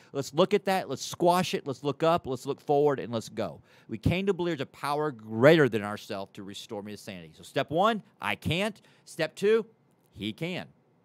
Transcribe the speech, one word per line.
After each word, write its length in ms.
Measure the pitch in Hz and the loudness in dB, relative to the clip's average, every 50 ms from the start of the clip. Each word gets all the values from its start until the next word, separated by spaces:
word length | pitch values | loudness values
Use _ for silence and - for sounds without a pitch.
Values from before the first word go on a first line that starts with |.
| - _ | -10 _
let's 220 | - 139 139 - 143 | -8 -8 -6 -2 2
look 200 | 143 185 190 - | 2 4 4 2
at 120 | 196 - | 0 2
that. 240 | 196 190 185 123 101 | 0 0 0 -2 -4
Let's 160 | 135 120 - | -6 -8 -8
squash 480 | - - - 170 175 175 180 185 - - | -10 -4 2 2 4 4 4 2 -2 -4
it. 140 | 180 - 143 | -6 -6 -6
Let's 160 | 131 - - | -8 -4 -4
look 180 | 143 139 - 160 | -4 -2 0 2
up. 220 | 165 165 170 - | 2 2 2 0
Let's 200 | 123 131 123 - | -4 -8 -6 -6
look 140 | 135 135 - | -8 -8 -6
forward, 400 | - - 147 143 147 147 139 123 | -2 0 2 4 4 4 2 0
and 140 | - 107 120 | -4 -6 -6
let's 160 | 113 107 - | -6 -6 -6
go. 320 | 107 113 107 85 69 - - _ _ _ _ - | -6 -6 -6 -6 -8 -12 -20 _ _ _ _ -12
We 80 | 110 101 | -12 -2
came 280 | - - 165 180 196 | 0 0 0 2 0
to 80 | 196 196 | -2 -2
believe 240 | 160 175 170 165 143 | -2 -2 -4 -4 -4
there's 100 | 135 - | -8 -10
a 40 | |
power 400 | - - - 139 147 151 151 151 | -10 -8 -6 -4 -2 -2 -2 -4
greater 580 | 135 110 107 107 110 110 123 147 170 165 147 123 | -4 -8 -10 -8 2 6 8 8 10 8 8 4
than 140 | 104 110 101 | 2 0 -4
ourselves 480 | 104 107 101 - - 110 98 98 - - | -4 -8 -8 -10 -10 -10 -10 -10 -12 -14
to 100 | - 101 | -16 -14
restore 380 | 95 101 - - - 113 104 | -14 -14 -14 -14 -12 -12 -10
me 120 | 101 107 104 | -10 -10 -14
to 40 | 98 | -14
sanity. 360 | - - 98 90 82 80 78 - | -14 -14 -14 -14 -16 -18 -20 -20
So 60 | 87 | -20
step 260 | - - 143 131 - | -6 -4 -2 -2 0
one, 320 | 143 170 196 220 233 196 - _ _ _ | 0 0 2 2 0 -2 -6 _ _ _
I 140 | - 104 104 | -4 -4 -4
can't. 460 | - - - 151 175 202 226 202 - _ _ _ _ _ | -2 -2 -2 -2 0 -2 -4 -6 -10 _ _ _ _ _
Step 300 | - - - 156 151 - | -14 -6 -4 -4 -4 -4
two, 300 | - 190 202 220 226 214 220 _ _ _ _ _ _ _ _ _ | 0 2 4 4 4 2 -2 _ _ _ _ _ _ _ _ _
he 200 | - 98 107 110 | -8 -6 -6 -6
can. 340 | - 143 131 180 151 76 65 _ _ _ _ _ _ _ | -6 -8 -8 -6 -8 -10 -12 _ _ _ _ _ _ _